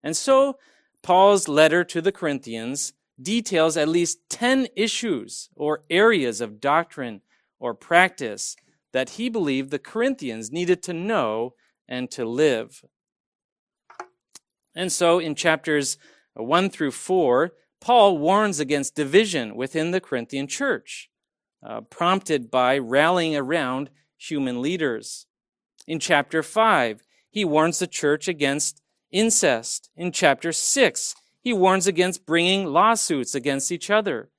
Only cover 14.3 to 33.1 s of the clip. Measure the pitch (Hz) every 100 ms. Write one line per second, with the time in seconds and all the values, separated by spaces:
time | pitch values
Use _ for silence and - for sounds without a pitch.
14.3 | - _ _ _ 165 185 - 170 175 160
15.3 | 143 170 156 160 147 139 - _ _ _
16.3 | - 113 165 190 - 147 - - 185 147
17.3 | 123 170 _ _ _ - 240 202 165 151
18.3 | 196 208 151 139 143 135 - 143 175 214
19.3 | 165 110 110 135 160 165 185 - 127 117
20.3 | 139 135 - 277 165 - - - _ _
21.3 | _ _ _ - 110 113 - 170 190 190
22.3 | 147 117 131 123 139 117 135 160 180 165
23.3 | 147 131 165 131 131 139 _ _ _ -
24.3 | 151 131 123 139 180 151 110 113 - -
25.3 | _ _ _ _ _ - 160 - 151 135
26.3 | 160 151 214 220 175 120 107 _ _ _
27.3 | - 160 151 160 170 180 - 147 151 -
28.3 | 160 139 143 - - _ _ _ 180 226
29.3 | - 165 117 117 - _ - 175 - 160
30.3 | 135 170 156 - 277 214 - - - _
31.3 | _ 247 214 190 190 185 170 180 180 -
32.3 | 165 175 196 185 147 214 226 -